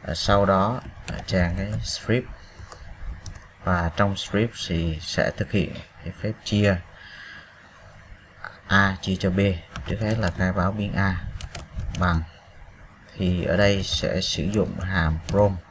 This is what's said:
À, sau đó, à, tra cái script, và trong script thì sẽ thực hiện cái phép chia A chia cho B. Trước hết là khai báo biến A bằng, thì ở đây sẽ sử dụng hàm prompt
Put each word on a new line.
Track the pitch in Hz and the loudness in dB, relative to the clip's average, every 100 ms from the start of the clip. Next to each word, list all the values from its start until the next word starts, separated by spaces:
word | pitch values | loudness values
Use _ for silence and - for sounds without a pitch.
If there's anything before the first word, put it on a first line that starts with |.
À, | - | -6
sau | 78 - 101 98 | -2 4 6 6
đó, | 95 101 127 - - - | 6 4 0 -8 -12 -8
à, | - - | -8 0
tra | 92 87 92 | 2 2 0
cái | 98 107 | -2 -4
script, | - - - 120 - - - - - - - - - - - - - - | -4 -6 0 0 0 -14 -16 -18 -18 -16 -16 -10 -10 -10 -12 -16 -20 -8
và | - 90 85 - | 0 0 0 2
trong | 101 98 | 0 0
script | - 101 117 - - | -2 0 0 -2 -4
thì | 85 82 78 | 0 0 -4
sẽ | - - - - | -4 0 -2 -2
thực | - | -2
hiện | 104 76 - - - | 0 -2 -6 -14 -14
cái | 80 | -14
phép | - 104 107 | -6 -6 -6
chia | - 104 101 90 - - - - - - - - - - - - - - - - - - - | 0 4 4 2 -4 -20 -20 -18 -18 -18 -20 -20 -20 -20 -20 -20 -20 -20 -20 -16 -16 -16 2
A | 98 98 95 | 4 4 2
chia | - 92 | -2 0
cho | 95 | 2
B. | 92 98 85 - - - | 4 2 0 -6 -10 -6
Trước | 98 | -2
hết | 107 113 | 0 2
là | 98 | 0
khai | - 92 | 2 0
báo | 95 90 | 2 0
biến | 107 101 | 0 -2
A | - 98 87 - - - - - - - - | 2 0 0 -4 -8 -10 -10 -10 -6 -6 0
bằng, | 90 82 80 - - - - - - - - - | 2 2 -2 -12 -20 -20 -20 -20 -20 -20 -20 -2
thì | 90 90 | 0 2
ở | - - | 2 4
đây | 101 98 | 4 4
sẽ | 92 - - 92 | 0 -2 0 0
sử | - - | -2 -2
dụng | 95 104 87 - | 0 0 0 -2
hàm | 92 95 82 80 - | -2 2 2 0 0
prompt | 98 104 92 - | 4 4 2 -8